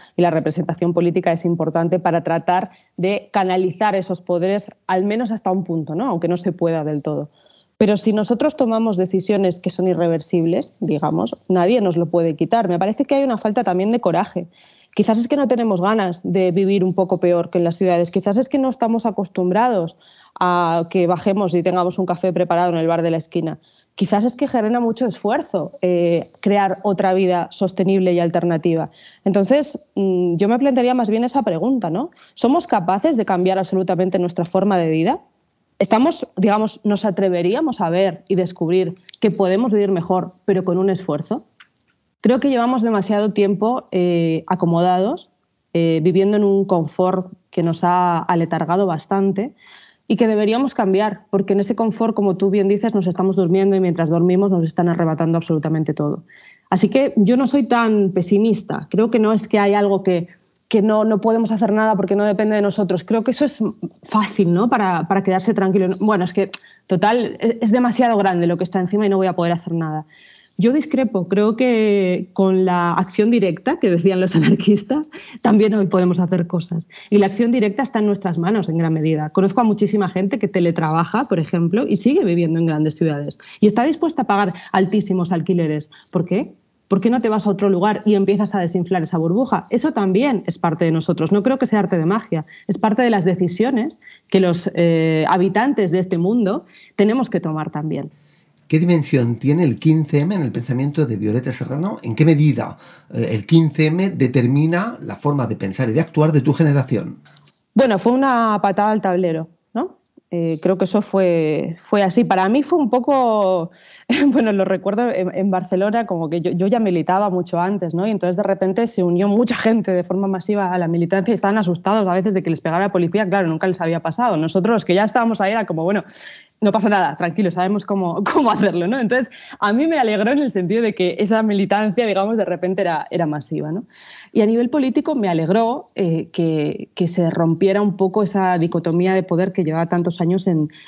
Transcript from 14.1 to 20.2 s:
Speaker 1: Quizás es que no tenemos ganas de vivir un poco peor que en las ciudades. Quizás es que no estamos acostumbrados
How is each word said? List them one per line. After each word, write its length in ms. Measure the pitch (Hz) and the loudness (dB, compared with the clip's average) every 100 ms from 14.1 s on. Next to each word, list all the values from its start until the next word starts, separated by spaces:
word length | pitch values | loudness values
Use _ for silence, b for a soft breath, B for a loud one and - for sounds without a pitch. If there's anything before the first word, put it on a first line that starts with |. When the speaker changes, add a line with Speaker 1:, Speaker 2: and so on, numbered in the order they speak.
| 165 208 180 170 b b b b | 0 -2 -6 -10 b b b b
Speaker 1:
Quizás 240 | - 214 220 | 0 2 2
es 100 | 233 | 0
que 80 | 285 | 0
no 100 | 269 | 0
tenemos 340 | 247 233 185 | 0 0 0
ganas 400 | 190 226 190 175 | 2 0 0 -4
de 260 | 190 185 185 | -2 0 2
vivir 320 | 180 190 196 | 2 2 2
un 100 | 185 | 0
poco 280 | 180 180 175 | 0 0 0
peor 300 | 175 175 175 | 2 2 0
que 80 | 180 | 0
en 60 | |
las 120 | 170 170 | -2 0
ciudades. 340 | 185 175 170 | 0 2 0
Quizás 260 | 190 202 202 | -2 0 0
es 120 | 262 | 0
que 100 | 285 | 0
no 100 | 262 | 0
estamos 380 | - 226 226 226 | 0 -2 0 -2
acostumbrados 880 | 202 185 - 180 185 247 214 165 - b b | -4 -6 -2 0 2 2 0 -2 -8 b b